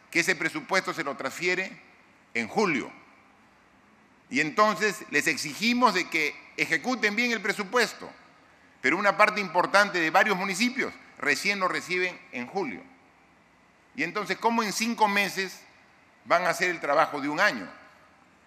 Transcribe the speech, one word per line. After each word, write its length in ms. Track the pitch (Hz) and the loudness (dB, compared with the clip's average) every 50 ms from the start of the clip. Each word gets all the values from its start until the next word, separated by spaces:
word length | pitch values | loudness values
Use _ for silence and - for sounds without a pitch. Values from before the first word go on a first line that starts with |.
| _ - | _ -6
que 120 | - 160 | -2 0
ese 160 | 165 175 185 156 | 2 2 0 0
presupuesto 560 | 160 160 - 156 139 - 180 190 185 185 165 | -2 -4 -4 -6 -4 0 0 0 0 0 -4
se 100 | 147 160 | -4 -4
lo 140 | 143 135 - | -6 -6 -6
transfiere 640 | - 135 - - 165 180 180 180 190 190 - - - - _ _ _ _ _ _ _ _ - | -6 -8 -6 -4 -2 -2 -2 -2 -4 -6 -10 -16 -20 -20 _ _ _ _ _ _ _ _ -4
en 140 | 113 117 101 | -4 -4 -2
julio. 420 | 120 180 220 185 151 120 85 - - - - - - _ _ _ _ _ _ _ _ _ _ _ _ _ _ _ _ _ _ _ _ _ _ - | 0 0 2 2 2 0 -2 -6 -10 -18 -20 -20 -20 _ _ _ _ _ _ _ _ _ _ _ _ _ _ _ _ _ _ _ _ _ _ -4
Y 100 | 117 131 | 0 0
entonces 640 | 156 156 139 214 214 214 202 165 202 208 185 - - - | 0 2 4 4 4 4 4 2 0 -2 -2 -2 -6 -2
les 180 | - 151 - 165 | 0 0 2 0
exigimos 680 | 156 123 - 151 135 135 196 233 240 247 254 233 185 | 0 -2 -4 -8 -6 -2 0 0 2 4 4 4 4
de 160 | 180 165 156 | 2 -2 -2
que 320 | - 160 151 143 - - - - - | -2 -2 -2 -2 -4 -8 -16 -10 -6
ejecuten 600 | - 156 - 165 156 143 233 254 226 - 208 208 | -4 -2 0 -2 -2 -2 -2 -2 0 0 -2 0
bien 160 | 208 247 240 | 0 -2 0
el 100 | 233 220 | -2 -2
presupuesto, 680 | 185 214 190 - 208 185 214 247 226 - - - 95 82 - - - - - _ _ _ _ _ _ - _ _ | -2 -4 -4 -4 -4 -2 0 0 0 0 -2 -8 -14 -16 -18 -18 -20 -20 -20 _ _ _ _ _ _ -20 _ _
pero 160 | - 127 147 185 | 0 0 2 2
una 200 | 208 202 190 - | 2 2 4 4
parte 240 | 208 208 180 208 | 4 4 2 0
importante 580 | 202 180 151 180 165 160 - 196 208 196 165 180 | -4 -2 0 0 2 4 4 4 4 4 2 0
de 120 | 160 160 | 0 2
varios 260 | 160 185 214 214 196 180 | 4 4 4 4 0 -2
municipios 560 | 190 196 190 175 233 247 240 262 175 104 - - - - - - | -2 -4 -2 0 -2 -2 -2 -2 -4 -6 -6 -10 -18 -20 -14 -4
recién 420 | - 139 143 131 - 202 202 202 | 0 0 0 0 0 -2 -2 0
lo 80 | 190 180 | 0 0
reciben 520 | 160 151 135 - 180 180 185 180 170 - - - | 0 -2 -4 -4 -2 -2 -2 -2 -4 -8 -16 -14
en 160 | - 131 120 123 | -10 -10 -10 -8
julio. 340 | - 196 185 135 95 80 - - - _ _ _ _ _ _ _ _ _ _ _ _ _ _ _ _ _ _ _ - | -6 -6 -6 -6 -6 -10 -12 -18 -20 _ _ _ _ _ _ _ _ _ _ _ _ _ _ _ _ _ _ _ -8
Y 80 | - 151 | -6 -6
entonces, 340 | 170 160 208 202 - 185 - | -4 -4 -4 -4 -4 -2 0
¿cómo 260 | - 233 233 233 226 | 2 2 2 2 0
en 80 | 202 | -2
cinco 360 | 180 - 220 233 233 - 220 202 | -2 -2 -2 -2 0 2 2 2
meses 540 | 202 202 202 180 - 175 190 180 - - - - - - _ _ _ _ _ _ _ _ - | 4 2 0 0 0 -4 -6 -6 -8 -14 -20 -20 -20 -20 _ _ _ _ _ _ _ _ -2
van 200 | 113 156 175 180 | 2 2 2 4
a 40 | 175 | 2
hacer 200 | 165 - 185 180 | 0 0 0 -2
el 100 | 175 160 | -2 -2
trabajo 400 | 160 147 143 156 151 - 143 143 | 0 2 4 4 4 4 2 -2
de 100 | 135 143 | -2 -2
un 100 | 147 160 | 0 2
año? 280 | 196 208 160 113 90 76 - - - - - - _ _ _ _ _ _ _ _ _ | 2 2 2 0 -6 -12 -14 -18 -20 -20 -20 -20 _ _ _ _ _ _ _ _ _